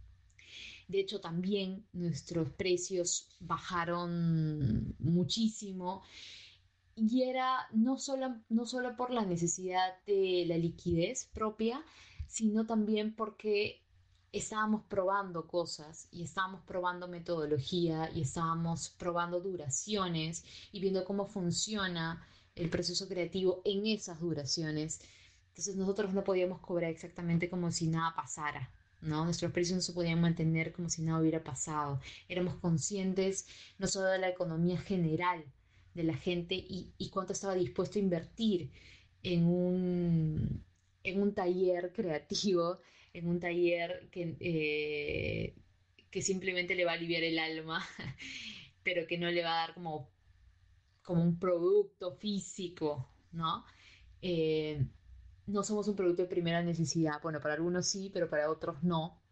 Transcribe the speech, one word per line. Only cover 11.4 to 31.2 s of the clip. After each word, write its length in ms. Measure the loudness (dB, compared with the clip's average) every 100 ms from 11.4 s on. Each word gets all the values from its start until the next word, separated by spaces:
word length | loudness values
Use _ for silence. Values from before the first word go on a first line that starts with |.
| -4 0 -2 -2 -8 -18 -20 -12 -10
sino 380 | 0 2 2 2
también 500 | 2 2 2 0 -2
porque 720 | -6 -4 0 2 0 -4 _ -20 _ _ _
estábamos 520 | -6 -4 -2 0 0
probando 640 | 0 0 2 0 0 -6 -2
cosas 600 | -2 -2 -6 -14 -18 -16
y 120 | -10
estábamos 380 | -8 -4 -4 -6
probando 460 | -6 -2 -2 -4 -8
metodología 1040 | -8 -2 -2 2 0 0 0 2 0 -2
y 80 | -2
estábamos 680 | -4 0 0 2 0 -2 -6
probando 500 | -6 -2 -2 0 -2
duraciones 1040 | -2 -4 -4 -6 -2 0 0 0 -2 -4 -12 -18 -14
y 80 | -4
viendo 260 | 0 0 0
cómo 220 | -2 -2
funciona 1000 | -2 0 0 -2 -2 -2 -2 -4 -6 -12 -20 _ -6
el 140 | -2
proceso 380 | 0 -2 -4 -4
creativo 540 | -4 -2 2 2 2 0
en 220 | 0 0
esas 320 | 0 -4 -4
duraciones. 840 | -2 -2 -2 -2 0 -2 -2 -6 -12 -20 -20 -20 _
Entonces 260 | -8 -6 -2
nosotros 380 | 0 0 0
no 100 | 0
podíamos 360 | 2 2 2 -2
cobrar 320 | -4 -2 0
exactamente 580 | -4 -10 -6 2 2 2
como 220 | 0 0
si 160 | 0 2
nada 280 | 2 0 -4
pasara, 560 | -8 -6 -6 -6 -10 -12 _ _
¿no? 220 | -4 0
Nuestros 280 | 0 0 0
precios 260 | 0 0 0
no 40 |
se 120 | -2
podían 280 | -2 0 4
mantener 500 | 4 4 2 2 0
como 160 | -4 -6
si 120 | -2
nada 180 | 0
hubiera 240 | 4